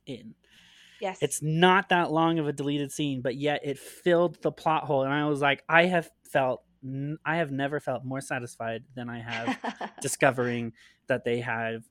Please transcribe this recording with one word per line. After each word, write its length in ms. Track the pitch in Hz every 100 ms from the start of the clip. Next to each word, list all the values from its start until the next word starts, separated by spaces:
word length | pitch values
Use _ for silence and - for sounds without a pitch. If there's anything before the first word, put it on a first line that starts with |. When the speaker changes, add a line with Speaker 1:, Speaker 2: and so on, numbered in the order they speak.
| -
Speaker 1:
in. 300 | 123 - - _ _ - - - -
Speaker 2:
Yes. 200 | 196 185
Speaker 1:
It's 200 | 147 -
not 480 | 151 160 180 185 190
that 220 | 180 165
long 280 | 156 165 165
of 80 | 147
a 60 |
deleted 380 | 143 143 147 139
scene, 300 | - 147 131
but 140 | 127 127
yet 260 | 147 147
it 140 | 143 135
filled 600 | - - 180 170 175 165
the 100 | 156
plot 320 | - 165 156 139
hole. 180 | 139
And 100 | 135
I 120 | 143 147
was 160 | 143
like, 220 | 143 135 -
I 180 | 165 180
have 240 | 180 156 _
felt 400 | - 143 131 123 _ _
n-, 340 | 131 135 143 160 151
I 120 | 165
have 140 | 151
never 280 | 135 139 147
felt 260 | - 127 127
more 160 | 135
satisfied 640 | 139 135 120 - 113 113 - 127
than 140 | 120
I 100 | 120
have 380 | 117 117 120 247
Speaker 2:
<laughs> 400 | - - - -
Speaker 1:
discovering 720 | 139 - 143 127 123 120 117 - - _ -
that 160 | 123
they 160 | 123 120
have 420 | 120 113 113 113 113